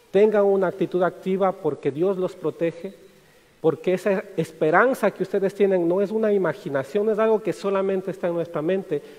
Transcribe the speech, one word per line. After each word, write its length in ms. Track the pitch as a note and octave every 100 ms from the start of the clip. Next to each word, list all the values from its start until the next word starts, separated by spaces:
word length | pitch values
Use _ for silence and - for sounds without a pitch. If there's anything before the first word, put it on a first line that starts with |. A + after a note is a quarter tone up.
| _
Tengan 320 | G3 G#3+ G#3
una 240 | G3+ G3 F3+
actitud 340 | - E3 F3+
activa 480 | F3+ F3+ F#3+ F#3 F#3+
porque 400 | F#3 D#3 C#3 D3
Dios 260 | C3+ F#3 F#3
los 200 | F3+ -
protege, 580 | D#3 D3 E3+ D#3+ G3 - - _ _ _ _ _
porque 320 | D#3+ D3+ -
esa 280 | F3+ G#3 G3 - -
esperanza 720 | D#3+ - D#3 F3 A#3+ C4 G3+
que 120 | -
ustedes 320 | F#3 G3+ F#3+
tienen 340 | - G3 F#3 E3+
no 140 | F3+
es 80 | G3
una 220 | A3 A3
imaginación, 720 | G3+ F3 - - C#3 C3 G3+ G#3+
no 60 |
es 60 | G#3
algo 240 | A3 G#3+
que 120 | G#3+
solamente 560 | - G3 G3 G3 F#3+ F#3
está 180 | - F3+
en 60 |
nuestra 280 | E3+ E3 D#3+
mente, 400 | D#3 F#3+ F#3 D3 -